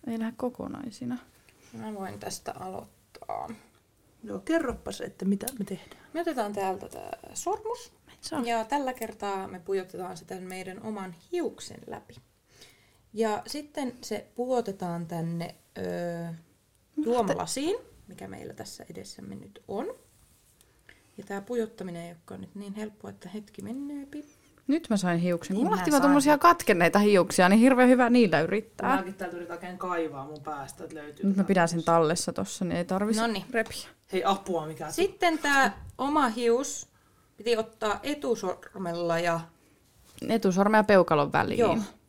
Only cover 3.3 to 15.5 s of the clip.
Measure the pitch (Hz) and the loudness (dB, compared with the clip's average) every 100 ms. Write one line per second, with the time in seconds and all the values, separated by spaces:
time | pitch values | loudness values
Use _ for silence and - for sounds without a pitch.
3.3 | 53 - 226 _ _ _ _ _ _ 214 | -8 -8 -14 _ _ _ _ _ _ -12
4.3 | 196 - 220 247 - - 196 - - 190 | -12 -2 0 0 -6 -10 -10 -10 -4 -2
5.3 | 202 - 240 196 190 - - - 320 339 | 0 -2 -8 -8 -8 -12 -20 -12 -6 -4
6.3 | 262 208 202 190 185 - - 50 - - | -2 -4 -2 -2 -4 -8 -14 -12 -14 -12
7.3 | - - 427 440 480 - _ _ - - | -10 -6 -4 -6 -10 -12 _ _ -18 -8
8.3 | 311 233 233 220 294 262 254 220 208 202 | -6 -2 -2 -2 -2 -2 -6 -10 -8 -6
9.3 | 196 190 185 175 196 185 175 180 185 - | -6 -8 -12 -4 -4 -4 -10 -12 -12 -14
10.3 | 185 185 185 185 185 220 214 185 170 _ | -12 -10 -12 -12 -12 -10 -10 -10 -14 _
11.3 | 349 311 - - - - - - - _ | -4 -4 -8 -16 -16 -14 -16 -16 -20 _
12.3 | _ _ _ - _ _ _ _ 214 220 | _ _ _ -20 _ _ _ _ -2 0
13.3 | 208 - 294 294 - 262 - - 208 - | 0 -6 -12 -10 -6 -6 -8 -8 -8 -8
14.3 | - 247 254 233 196 180 170 170 170 165 | -8 0 0 0 -6 -6 -6 -6 -6 -4
15.3 | 170 165 | -4 -8